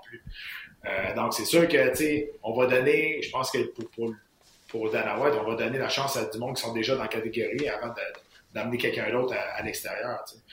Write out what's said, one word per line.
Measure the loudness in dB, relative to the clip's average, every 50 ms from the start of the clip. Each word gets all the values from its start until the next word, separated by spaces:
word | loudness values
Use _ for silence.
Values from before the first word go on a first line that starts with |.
| -14
plus. | -16 -18 -16 -14 -14 -14 -12 -12 -12 -12 -14 -14 -18 -18 _ -8
Euh, | -4 -2 -2 -2 -2 0
donc, | 0 0 0 0
c'est | 0 0
sûr | 4 6 6 6 8
que, | 6 6 6 4
tu | 4
sais, | 2 2 2 2 2 0 -2 -6 -8 -6
on | -2 2
va | 4 4 6
donner, | 6 6 6 6 4 4 4 2 -2 -2
je | -4 -4
pense | -2 -2 -2 0
que | 0 0 0 -2 -4
pour, | -10 -12 -10
pour, | -8 -6 -4 -4 -6 -8 _ _ _ _ _ _ _ _ _ -8
pour | -6 -4 -2 0
Dana | 0 0 0 0 0 2
White, | 2 4 4 2 0
on | 0
va | 0
donner | 0 0 0 0 -2
la | -2 0
chance | 0 0 0 0 0 -2
à | -2
du | -4 -4 -4
monde | -4 -4 -4
qui | -4
sont | -4 -2
déjà | -2 0 0 2 2
dans | 0
la | 0 -2
catégorie | -4 -4 -4 -2 -2 -2 -2 0 0 -2 -2 -2
avant | -2 -4 -6 -6
de, | -6 -6 -8 -8 -8 -12 -18 _ -20 -20 _ _ -6
d'amener | -6 -4 -2 -2 0
quelqu'un | 0 0 0 0 0 0
d'autre | 2 2 2 0 0
à, | -2 -4 -4 -4 -4
à | -4
l'extérieur, | -4 -6 -6 -6 -6 -6 -4 -4 -4 -4 -6 -8 -10
tu | -14
sais. | -18 -20 -20